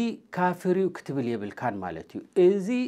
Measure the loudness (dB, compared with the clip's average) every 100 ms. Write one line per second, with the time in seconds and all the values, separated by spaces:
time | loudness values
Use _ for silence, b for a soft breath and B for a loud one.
0 | -2 -4 -8 0 0 0 0 2 2 -2
1 | -6 -2 -2 -2 -4 -4 -4 -4 -6 -8
2 | -10 -12 -4 4 6 6 0 -2